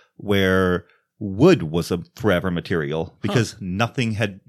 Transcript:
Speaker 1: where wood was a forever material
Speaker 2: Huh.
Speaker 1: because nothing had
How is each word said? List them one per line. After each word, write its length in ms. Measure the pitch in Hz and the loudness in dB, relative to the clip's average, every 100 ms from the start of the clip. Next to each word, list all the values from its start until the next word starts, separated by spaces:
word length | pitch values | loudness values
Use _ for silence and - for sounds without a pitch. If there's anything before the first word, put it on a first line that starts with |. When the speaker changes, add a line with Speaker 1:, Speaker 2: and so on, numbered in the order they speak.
| _ - | _ -10
Speaker 1:
where 720 | 101 101 95 95 92 87 - _ _ - | -2 2 4 4 2 0 -4 _ _ -10
wood 440 | 107 95 160 160 | -8 2 4 4
was 260 | 82 82 80 | 2 -2 -2
a 120 | 90 82 | -4 -6
forever 360 | - 110 90 92 | -4 0 2 0
material 560 | 87 - 87 71 78 80 | -4 -2 -2 -2 -4 -6
Speaker 2:
Huh. 120 | - | -6
Speaker 1:
because 340 | - 202 107 - | -2 0 0 -4
nothing 520 | 95 92 117 - 117 | -6 -2 -2 -2 -4
had 280 | 104 107 95 | -2 -4 -6